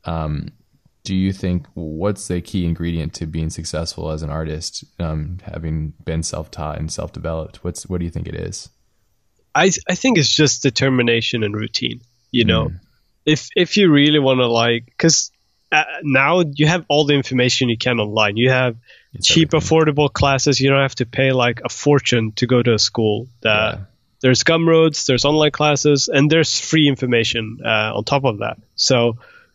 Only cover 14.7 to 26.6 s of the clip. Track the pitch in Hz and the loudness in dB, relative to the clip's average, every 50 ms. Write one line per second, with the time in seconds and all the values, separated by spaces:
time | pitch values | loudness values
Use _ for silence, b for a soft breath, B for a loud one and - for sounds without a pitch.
14.7 | 117 117 120 _ _ - - 165 156 - - - _ _ _ _ _ _ _ _ | 0 -2 -4 _ _ 0 2 2 2 2 -2 -6 _ _ _ _ _ _ _ _
15.7 | 156 151 - - - 160 - 147 131 131 135 147 175 185 175 151 139 147 151 151 | 0 0 0 -2 -8 -8 -2 0 2 2 4 4 4 2 2 0 0 0 2 2
16.7 | 175 180 - _ 147 147 151 143 147 139 127 - 131 127 123 127 - - 131 120 | 2 0 0 _ 2 2 4 4 2 2 0 0 0 2 2 2 2 0 0 0
17.7 | 113 113 - 123 123 113 107 104 104 110 107 101 101 110 120 131 131 127 127 123 | -2 -2 0 -2 0 0 -2 -2 0 0 0 0 0 0 2 2 2 2 0 -2
18.7 | 113 117 b b b b b b - - - - - 165 160 - - 151 - - | -4 -8 b b b b b b -6 -2 0 2 4 4 4 4 2 0 2 4
19.7 | 160 160 160 151 143 143 151 135 _ - 147 139 139 131 - 151 131 - 135 139 | 4 4 4 4 2 2 0 0 _ 0 2 2 2 2 2 0 0 2 2 2
20.7 | 139 139 139 135 - - 123 - - - 135 135 131 127 120 120 120 120 - - | 4 4 2 0 -2 -6 -6 -4 -2 0 0 2 2 2 0 0 -2 -4 -8 -10
21.7 | - - - 147 147 135 - - 127 117 113 107 107 - 123 117 127 123 117 123 | -10 -2 2 4 4 4 4 2 0 0 0 -2 -2 -4 0 2 2 2 4 2
22.7 | 113 107 - - - 120 113 107 104 110 120 - _ _ - 110 104 107 110 107 | 2 2 0 -2 -2 0 0 0 0 -2 -6 -12 _ _ -2 0 2 2 0 -2
23.7 | - - 95 _ _ _ _ _ _ _ - 127 127 - - - 165 165 165 165 | -4 -8 -14 _ _ _ _ _ _ _ 2 2 2 4 2 0 2 2 4 4
24.7 | 165 160 160 160 147 - - - 131 120 - 143 151 156 151 147 - - 151 151 | 4 4 4 2 0 -2 -2 0 0 0 2 2 2 2 2 0 0 0 0 0
25.7 | 143 131 - 147 147 135 - - 196 139 147 151 156 165 156 - - - | 0 2 2 2 2 2 0 0 2 2 4 4 4 2 2 0 -2 -6